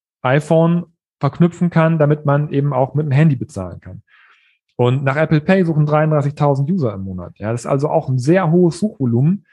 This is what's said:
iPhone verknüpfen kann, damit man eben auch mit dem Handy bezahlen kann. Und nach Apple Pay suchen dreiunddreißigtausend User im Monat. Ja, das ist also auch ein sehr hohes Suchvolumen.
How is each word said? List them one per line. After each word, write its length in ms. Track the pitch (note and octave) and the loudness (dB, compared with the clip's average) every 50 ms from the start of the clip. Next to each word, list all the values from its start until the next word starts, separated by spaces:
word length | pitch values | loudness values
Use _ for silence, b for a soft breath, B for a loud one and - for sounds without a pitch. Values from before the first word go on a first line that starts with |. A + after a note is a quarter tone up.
| _ _ _ _ - | _ _ _ _ -2
iPhone 600 | B2+ C3+ D3+ D3 - E3 D#3+ E3 E3+ E3+ F3 F3 - _ _ _ _ _ _ | 0 0 0 2 2 2 2 4 2 0 -2 -4 -8 _ _ _ _ _ _
verknüpfen 500 | - C#3 - - F3 E3+ - - F3+ E3+ | -4 -4 2 2 2 2 2 -2 -4 0
kann, 300 | - E3 D#3+ D#3+ E3 D#3 | 2 2 2 2 2 2
damit 260 | D3 C#3+ D3+ D3+ D3+ | 2 2 2 0 0
man 260 | C#3+ C#3+ C#3+ D3 D3+ | 0 0 0 0 -2
eben 220 | C#3+ C#3 C#3+ C#3+ C#3 | -2 -2 -2 0 0
auch 220 | B2 C3+ B2+ - | -2 -2 -2 -2
mit 100 | C#3+ D#3+ | -4 -2
dem 60 | D3 | 0
Handy 240 | C3 C#3+ D#3+ D#3+ C3+ | 2 4 4 4 2
bezahlen 440 | A#2 A2 - - G2 F#2 F2 F2 F#2 | 0 -4 -8 -8 -10 -10 -10 -12 -16
kann. 220 | - F#2 G2+ - - b b b b b b b b b b b b b b | -16 -18 -18 -18 -20 b b b b b b b b b b b b b b
Und 260 | - B2 B2 B2+ C#3 C#3+ | 0 0 2 2 0 -2
nach 120 | C3+ C3+ | -2 0
Apple 260 | D3+ D#3+ - D#3+ D3+ | 0 0 2 0 0
Pay 220 | D3 - F#3+ G3 F3+ | 2 2 2 2 2
suchen 220 | E3 D3+ D3+ D3+ | 2 0 0 0
dreiunddreißigtausend 840 | D3 D3+ D3+ D#3 D#3 D#3 D3 C3+ C#3+ D3 - D3+ C#3+ C#3 C3+ C#3+ C#3+ | 2 2 2 2 2 2 0 0 -2 -2 0 0 0 2 0 0 -2
User 240 | G3 F#3 C3+ A2 G2+ | -2 -2 -2 -4 -4
im 100 | G2 F#2+ | -6 -8
Monat. 300 | F#2+ F#2 F2+ F2 F2+ - | -10 -10 -10 -12 -14 -12
Ja, 140 | - G2 G#2+ | -8 -6 -6
das 100 | A#2 B2 | -6 -6
ist 40 | - | -4
also 240 | C#3+ C#3+ C#3 C#3+ D3+ | -4 -2 -2 -2 -2
auch 200 | D#3 D#3+ - - | -2 -2 -2 -2
ein 100 | C3 B2+ | -4 -2
sehr 320 | A#2+ D3 F3 F#3+ F#3 D3+ | 0 0 2 2 2 2
hohes 260 | E3 F3+ F3+ E3 E3+ | 2 2 2 2 0
Suchvolumen. 680 | - G#3 G#3+ - - C3+ A#2+ A#2 A#2+ C#3 E3 G3 G3 b b | -2 -6 -6 -4 -4 -2 0 0 2 2 0 0 -2 b b